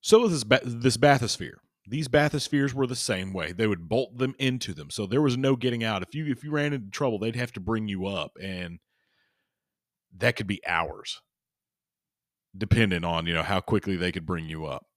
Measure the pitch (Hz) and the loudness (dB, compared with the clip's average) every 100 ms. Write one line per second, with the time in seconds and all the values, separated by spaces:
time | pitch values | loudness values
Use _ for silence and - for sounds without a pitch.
0 | - 220 233 160 107 127 131 117 127 120 | 8 6 6 0 4 2 2 0 0 4
1 | 147 139 117 - 82 - _ _ - 131 | 6 6 2 -4 -8 -14 _ _ -8 -6
2 | 143 143 151 147 - 143 139 131 131 127 | 2 4 4 0 0 2 2 0 -2 -2
3 | - 95 95 95 80 90 110 92 82 113 | -2 -2 -2 -4 -6 0 0 0 0 -2
4 | 131 120 131 135 135 127 - 78 71 - | -2 -2 -4 0 -2 -2 -6 -10 -10 -6
5 | 101 120 147 123 135 131 123 120 113 101 | -2 2 2 2 2 2 0 -2 -2 -2
6 | 92 147 156 127 147 151 147 143 98 - | -4 -8 -6 -6 -4 -2 0 -2 -6 -2
7 | 139 107 110 117 120 - 92 113 107 98 | -2 0 -2 -4 -6 -6 -2 -2 -2 -4
8 | 95 98 76 - 95 92 87 85 _ _ | -4 -4 -6 -10 -10 -8 -10 -12 _ _
9 | _ _ _ _ _ _ _ _ _ _ | _ _ _ _ _ _ _ _ _ _
10 | _ 92 113 - 101 98 - 85 80 98 | _ -2 -2 0 -4 -6 -2 -2 -2 -6
11 | - - _ _ _ _ _ _ _ _ | -12 -14 _ _ _ _ _ _ _ _
12 | _ _ _ _ _ 92 104 - 110 87 | _ _ _ _ _ -10 2 6 6 4
13 | 85 82 82 82 80 95 - 107 101 92 | 0 -2 0 0 0 -2 2 0 0 0
14 | 90 90 80 87 80 80 78 65 _ | 0 -2 -4 -6 -6 -8 -6 -8 _